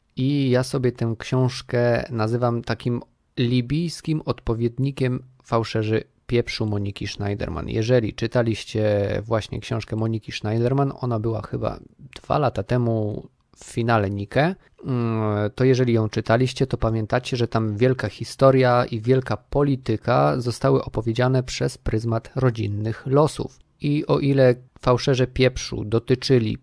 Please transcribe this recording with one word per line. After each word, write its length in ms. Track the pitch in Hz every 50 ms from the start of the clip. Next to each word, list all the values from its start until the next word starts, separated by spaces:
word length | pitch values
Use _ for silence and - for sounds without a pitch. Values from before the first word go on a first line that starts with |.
| _ _ _
I 340 | - 127 139 147 143 135 131
ja 120 | 123 127
sobie 300 | 127 - - 123 127 123
tę 220 | 120 - 120 113 110 -
książkę 840 | - - 131 131 127 123 - - - - 123 120 120 120 117 127 123 -
nazywam 520 | 123 110 107 110 117 120 123 120 117 117
takim 380 | - - 117 - - 123 120 120 - - _ _ _ _ _
libijskim 840 | - 123 120 127 127 120 120 143 160 175 160 - - - 160 156 151 -
odpowiednikiem 1000 | 131 120 - - - 113 113 117 117 120 - 135 139 135 - 131 123 127 - - - _ _
Fałszerzy 640 | _ - 120 117 110 - - 113 107 107 110 110 - - _ _ _ -
pieprzu 340 | 120 120 117 - - - 110
Moniki 400 | 107 104 104 101 101 - - 104
Schneiderman. 640 | 98 - - 101 101 104 - - - 82 78 - -
Jeżeli 460 | 113 110 110 117 127 123 110 110 -
czytaliście 960 | - 117 117 - 123 117 117 107 - - - - 107 107 107 104 101 101 104 104 98 107
właśnie 360 | 113 113 107 - - 113 110
książkę 360 | - - 117 113 - - 117
Moniki 360 | 110 113 113 113 107 - -
Schneiderman, 600 | - - - 107 110 117 117 120 135 143 139 139 - -
ona 200 | 127 123 117 107
była 220 | 107 113 113 107
chyba 380 | 113 - 117 - 110 - - - - - _ _ 139 - - -
dwa 160 | - - - 151
lata 240 | 143 120 - 101
temu 640 | 101 - 123 123 120 113 113 110 107 104 104 - - - _ _ _ _ _
w 80 | - -
finale 460 | - - 120 117 120 117 110 98 95
Nike, 440 | 101 101 101 - - 127 151 180 190 - _ _ _ _ -
mm, 640 | - 127 120 117 113 113 110 110 107 104 104 104 104 -
to 100 | - 127
jeżeli 280 | 131 127 123 127 120
ją 160 | 117 110 110 107
czytaliście, 580 | - 110 - - 113 123 131 127 - - 135
to 100 | - 120
pamiętacie, 600 | - - 113 110 113 110 - 127 127 - - 131
że 120 | 120 117 -
tam 280 | - 113 110 107 104
wielka 320 | 101 123 127 123 - - 104
historia 760 | - - 117 - - - 135 135 131 131 127 123 123 123 123
i 160 | - 123 110
wielka 360 | 107 123 131 131 123 - 110
polityka 1040 | - _ _ - 143 143 143 135 127 - - 110 - - 113 123 139 143 147 147 131
zostały 440 | 120 123 113 - - 135 135 135 -
opowiedziane 580 | - - 110 113 117 110 123 123 131 131 127
przez 360 | 127 - - - 131 135 - -
pryzmat 520 | _ - 110 110 120 113 110 113 - - -
rodzinnych 720 | - 131 127 110 110 107 101 104 104 107 113 - - -
losów. 520 | 131 135 143 156 143 - - - - - - _ _ _ _
I 260 | - 147 147 151 -
o 120 | - - -
ile 360 | 143 139 139 135 131 123 123 127 - _ _ -
Fałszerze 480 | - 127 123 120 - 143 131 123 127
pieprzu 580 | 123 - 131 127 127 127 - - - 120 - -
dotyczyli 720 | 104 113 110 - - 127 127 - - 131 123 110 107 113 -